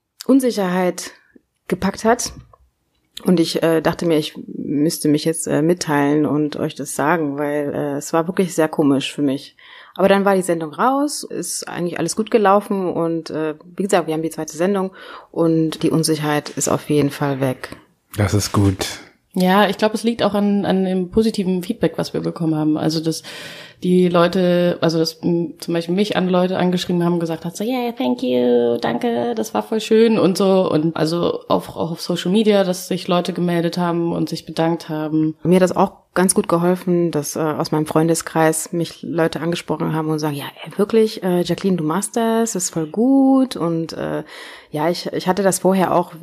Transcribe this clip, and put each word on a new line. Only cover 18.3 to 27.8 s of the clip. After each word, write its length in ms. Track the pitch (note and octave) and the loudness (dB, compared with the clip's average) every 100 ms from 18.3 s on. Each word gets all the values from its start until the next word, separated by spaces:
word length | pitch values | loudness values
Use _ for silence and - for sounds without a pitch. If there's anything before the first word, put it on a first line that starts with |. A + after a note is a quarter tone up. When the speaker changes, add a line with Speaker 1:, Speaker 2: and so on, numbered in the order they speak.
Speaker 2:
ist 180 | G#2 - | 0 0
gut. 460 | - G2+ F#2+ - - - _ _ F#3+ | 2 2 2 -4 -10 -16 _ _ 0
Speaker 3:
Ja, 320 | F#3 G3 F#3+ | 4 4 4
ich 100 | G3 | 2
glaub, 160 | G#3+ | 0
es 80 | G#3+ | 0
liegt 180 | A3+ A#3 | -2 0
auch 120 | G3+ | 0
an, 300 | G3+ G3+ G3+ | 2 0 0
an 200 | - F#3+ | 2 0
dem 260 | F#3 F#3 F3+ | 2 0 0
positiven 520 | A3 A3 G#3+ F3+ F#3 | 2 2 2 0 0
Feedback, 320 | F3 - E3 - | -2 -2 -2 -2
was 180 | D#3+ | -4
wir 60 | D#3 | -4
bekommen 340 | E3 E3+ D#3+ | -4 -2 -2
haben. 220 | D#3 D#3 D3+ | 0 0 0
Also, 240 | D#3+ D#3+ | 0 -2
dass 220 | D#3+ D#3+ - - - - - - | -2 -4 -8 -16 -16 -16 -20 -6
die 260 | F3+ F3+ F3+ | 2 4 6
Leute, 720 | E3+ F3 F#3 F3+ F3 F3 - | 4 4 4 2 4 2 2
also 180 | E3 E3 | 0 2
dass 160 | D#3+ - | 0 -2
m-, 320 | F3 E3+ E3 - | 0 0 -2 -6
zum 160 | - | -4
Beispiel 200 | E3+ E3 | -4 0
mich 220 | F#3 G3+ - | 0 0 0
an 120 | F#3 | 2
Leute 280 | F3+ F3+ F#3 | 2 2 0
angeschrieben 480 | F3+ F3 - F3 | 0 0 0 0
haben, 140 | E3+ F3 | 2 0
gesagt 260 | E3 E3 | -2 -6
hat, 120 | E3+ - | -8 -6
so, 80 | |
„Yeah, 260 | G#3+ B3+ | -4 -4